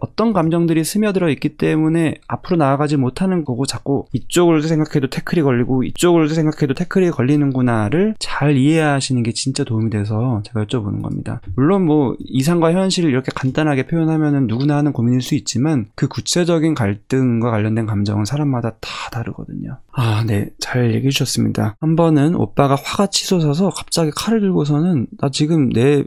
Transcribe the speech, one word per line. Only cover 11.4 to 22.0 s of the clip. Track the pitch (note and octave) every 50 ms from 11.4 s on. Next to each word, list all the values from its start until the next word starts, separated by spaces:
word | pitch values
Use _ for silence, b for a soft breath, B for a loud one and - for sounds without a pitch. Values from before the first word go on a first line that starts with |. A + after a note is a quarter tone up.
| - - F#2
물론 | B2+ C3+ D#3+ G3 G3 F#3
뭐 | D#3 D3+ D3+ C#3 A#2 - -
이상과 | - - - C3 C3 D#3 F3 F3 E3 E3 E3+
현실을 | F#3+ F#3+ F#3+ F3+ F#3 E3+ D#3
이렇게 | A#2+ C3 C3 - -
간단하게 | - - C3 B2+ D3+ D#3 D#3 C#3+ C3 B2+ -
표현하면은 | E3 E3+ D#3+ D#3 D#3+ D#3 D#3 D3+ C#3+ C#3 C3+ G#2+
누구나 | G#2+ A#2+ C#3 D3 D3 C#3+
하는 | D3 D3 C3+
고민일 | - A2+ A#2+ B2 B2+
수 | B2 - D#3
있지만 | C3 - - - A2+ C3 D#3+ D#3+ B2+ G2+ - _
그 | - D3 C3
구체적인 | - - G2 - - E3+ F3+ E3 E3+ D#3+ D3+ E3 D3+
갈등과 | C3+ A#2 G2 G2+ G2+ - - - C3 C3 B2+ A#2 A2+ A2+ A#2+
관련된 | A2+ G#2+ G#2 A2 A2 A2+ A2+
감정은 | G#2+ A2 G2+ G2+ G2+ G#2 G#2 G#2
사람마다 | G#2 C3+ D3 D3+ D3 C3 A#2+ A#2 A2+ - _
다 | - - - - - -
다르거든요. | - A2+ A2+ - - - - - - - - A2+ B2 - - _ -
아, | - A#2+ A2+ A2 G#2+ A2+
네. | G#2+ G2+ G2+ G#2 - - -
잘 | - - - B2+ B2 A#2 A2
얘기해 | A2+ A#2 C3+
주셨습니다. | C3+ - C3+ - - A#2+ A2+ A2 G#2 - G#2+ G#2+ - -
한 | - D#3 E3
번은 | D#3+